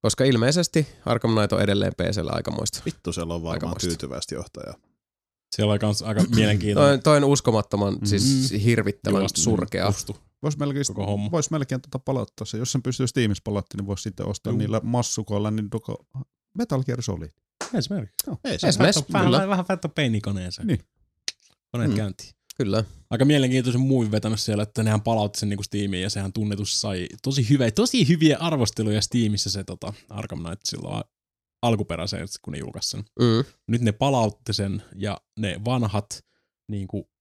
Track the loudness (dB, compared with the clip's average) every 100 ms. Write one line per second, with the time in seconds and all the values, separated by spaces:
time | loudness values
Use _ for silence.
0 | 0 2 4 4 4 2 2 0 -2 -6
1 | -2 0 2 2 2 2 2 2 0 0
2 | -2 -2 -2 -4 -4 -4 -6 -6 -8 -8
3 | -8 -6 -6 -6 -4 -4 -4 -4 -4 -4
4 | -6 -8 -8 -10 -10 -14 -14 -16 _ _
5 | _ _ _ _ _ 0 2 2 2 0
6 | -2 -2 2 4 4 2 2 6 6 6
7 | 6 6 6 4 4 2 0 0 0 0
8 | 0 2 4 2 2 2 4 4 2 -2
9 | 0 2 2 0 2 2 0 0 0 -2
10 | -6 -12 _ _ -4 -2 -2 -2 -2 -2
11 | -2 -2 0 -2 0 -2 -2 -4 -6 -8
12 | -4 -4 -4 -10 -8 -6 -4 -2 -4 -2
13 | -2 2 2 0 -2 -4 -4 -8 -6 -6
14 | -6 -6 -6 -6 -4 -2 0 -2 0 -2
15 | -2 -4 -4 -2 0 -2 -4 -6 -8 -12
16 | _ -14 -14 _ _ -8 -2 -2 -2 -4
17 | -4 -6 -8 _ _ _ -4 -4 -2 -6
18 | -6 -8 -8 -6 -4 0 2 4 4 4
19 | 0 2 4 4 2 0 0 -4 -2 0
20 | 0 0 -2 -4 -6 -6 -2 -2 -2 _
21 | _ _ -12 _ _ _ _ -2 0 0
22 | -2 -8 -18 _ _ -4 0 0 -2 -10
23 | _ 2 4 6 4 2 2 2 4 2
24 | 2 0 0 -2 0 -2 -2 0 2 2
25 | 2 0 0 -2 -4 -4 -4 -4 -2 -2
26 | -4 -4 -4 -2 -2 -2 -4 -2 -2 -4
27 | -6 -6 -2 0 4 4 4 2 2 4
28 | 4 6 6 4 0 0 0 0 0 0
29 | 0 2 2 0 -2 -4 -8 -10 -10 -12
30 | _ -12 -10 -8 -8 -8 -8 -8 -6 -8
31 | -8 _ _ _ _ _ 0 0 -2 -4
32 | -4 -6 -10 -12 -10 -10 -10 -8 -6 -6
33 | -10 0 2 2 0 _ -4 0 2 2
34 | 2 4 2 -2 -6 -2 -2 -6 -10 -8
35 | -6 -8 _ -6 -6 -4 -2 0 0 -2
36 | -4 -16 _ _ _ _ -10 -8 -6 -8
37 | -10 _